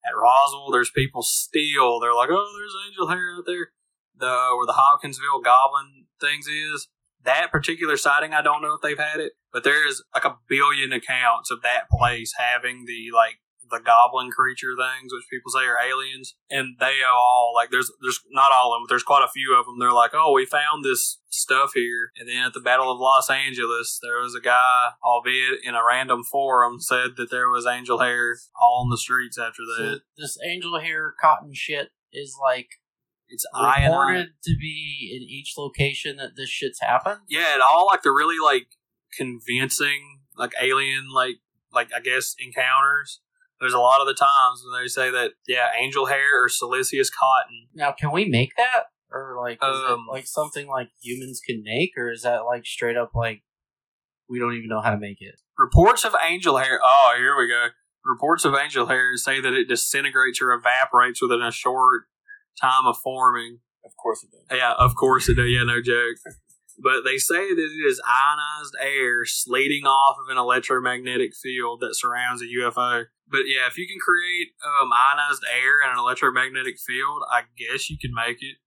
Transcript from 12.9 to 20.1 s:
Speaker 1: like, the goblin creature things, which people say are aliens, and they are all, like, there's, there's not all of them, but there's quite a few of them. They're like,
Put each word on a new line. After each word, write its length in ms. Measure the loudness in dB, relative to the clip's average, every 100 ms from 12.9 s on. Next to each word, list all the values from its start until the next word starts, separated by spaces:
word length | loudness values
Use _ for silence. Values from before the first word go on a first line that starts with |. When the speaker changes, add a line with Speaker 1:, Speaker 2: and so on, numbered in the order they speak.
| -12 0
Speaker 1:
like, 280 | 2 2 0 _ _ _
the 120 | -6
goblin 460 | 4 6 6 2 -4
creature 460 | -2 -2 -2 -8 -4
things, 340 | -4 -4 -10
which 120 | -14 -12
people 220 | -14 -4
say 160 | -2 0
are 100 | 0
aliens, 600 | 0 -2 -6 -10 -16 _ _
and 280 | -6 -6 -2
they 240 | 0 2
are 100 | 2
all, 400 | 4 6 4 4
like, 180 | 2 0
there's, 180 | -2 -4 -6
there's 200 | -6 -6 _
not 220 | 2 6
all 200 | 6 4
of 40 | 0
them, 60 | -2
but 40 |
there's 100 | -2
quite 220 | 2 4
a 80 | 4
few 260 | 0 2 2
of 80 | 2
them. 140 | -2
They're 100 | 2
like, 220 | 4 4